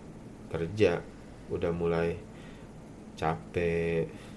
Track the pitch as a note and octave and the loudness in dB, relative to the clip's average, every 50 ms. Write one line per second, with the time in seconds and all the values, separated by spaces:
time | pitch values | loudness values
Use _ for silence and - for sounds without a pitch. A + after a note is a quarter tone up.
0 | - - - - - - - - - - - D#2+ E2 E2 G#2 G#2+ G#2 F2 E2+ D#2+ | -6 -12 -14 -14 -14 -14 -14 -14 -8 -6 -4 -2 -2 0 4 6 6 8 6 4
1 | - - - - - - - - - - - E2+ F2 E2+ E2+ E2+ E2+ E2+ E2+ E2 | 0 -4 -10 -14 -14 -14 -14 -14 -8 -6 -2 0 2 2 2 2 4 4 4 4
2 | E2+ E2+ E2 - - - - - - - - - - - - - - - - - | 4 2 2 -2 -6 -12 -12 -14 -14 -14 -14 -14 -14 -14 -14 -14 -14 -14 -14 -14
3 | - - - - E2 D#2+ D#2+ D#2+ - - - F2 F2 E2+ E2+ E2+ E2+ E2+ E2 E2 | -14 -14 -4 0 2 2 2 0 -2 -2 0 2 4 4 4 4 4 4 4 2
4 | D#2+ - - - - - - | 2 0 -2 -10 -12 -12 -12